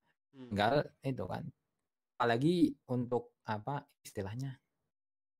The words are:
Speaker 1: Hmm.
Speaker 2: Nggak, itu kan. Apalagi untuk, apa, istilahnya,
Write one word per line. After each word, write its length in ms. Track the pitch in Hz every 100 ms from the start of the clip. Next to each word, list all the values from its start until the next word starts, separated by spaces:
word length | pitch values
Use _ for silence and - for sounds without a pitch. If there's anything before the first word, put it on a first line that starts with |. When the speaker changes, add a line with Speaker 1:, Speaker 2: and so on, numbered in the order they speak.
| _ _ _
Speaker 1:
Hmm. 160 | 135 123
Speaker 2:
Nggak, 480 | 98 107 143 - _
itu 200 | 139 120 92
kan. 160 | 113 - - _ _ _ _ _ -
Apalagi 560 | 120 117 151 180 151 - -
untuk, 480 | 123 117 120 - _
apa, 400 | - 107 123 143 - _
istilahnya, 560 | - 107 98 117 135 127 _ _ _ _ _ _ _ _